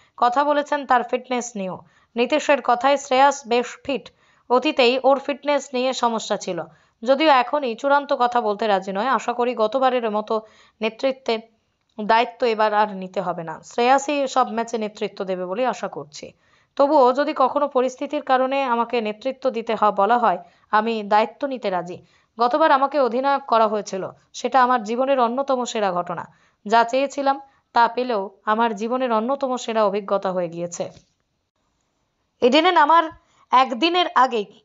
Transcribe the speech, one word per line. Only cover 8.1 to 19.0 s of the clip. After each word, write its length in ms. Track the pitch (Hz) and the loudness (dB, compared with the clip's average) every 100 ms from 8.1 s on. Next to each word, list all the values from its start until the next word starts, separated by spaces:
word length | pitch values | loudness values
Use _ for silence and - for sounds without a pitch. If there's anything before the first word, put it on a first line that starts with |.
| 277 | 0
কথা 220 | 240 247 | 0 0
বলতে 260 | 214 202 208 | -2 -2 0
রাজি 240 | 190 196 | 0 -2
নয়। 160 | 190 247 | -4 -2
আশা 260 | 240 - | -2 -2
করি 220 | 240 240 226 | -2 -2 0
গতবারের 560 | 214 262 254 254 226 | -2 0 0 0 -2
মতো 300 | 208 214 220 220 _ _ _ | -4 -4 -6 -6 _ _ _
নেতৃত্বের 580 | 220 220 269 262 - 220 226 _ _ _ _ - | -8 -2 -4 -4 -4 -6 -6 _ _ _ _ -8
দায়িত্ব 460 | 208 226 240 - 247 | 2 2 2 -2 -2
এবার 260 | 214 214 | 0 2
আর 220 | 208 208 196 | 2 0 -2
নিতে 260 | 185 185 | -8 -6
হবে 220 | 180 175 | -6 -6
না, 180 | 165 156 | -8 -12
শ্রেয়াসই 640 | - - 240 269 277 294 269 | -8 -2 2 2 2 -2 -2
সব 200 | 262 233 | 0 -2
ম্যাচে 280 | 220 233 233 | -2 -6 -6
নেতৃত্ব 480 | 214 214 208 196 190 | -8 -6 -8 -6 -6
দেবে 200 | 185 180 | -6 -6
বলে 200 | 190 254 | -4 -4
আশা 220 | 202 190 | -4 -8
করছি। 460 | 165 147 - - - _ _ _ - | -10 -14 -16 -20 -20 _ _ _ 0
তবুও 380 | 277 302 254 | 2 6 4
যদি 200 | 254 294 302 | 4 0 0
কখনো 320 | 254 262 285 | 0 0 -2
পরিস্থিতির 540 | 262 254 254 285 294 | 0 -2 -4 -6 -6
কারণে 420 | 277 262 262 277 | 0 0 0 -2
আমাকে 380 | 269 233 233 247 | -2 -2 -2 -4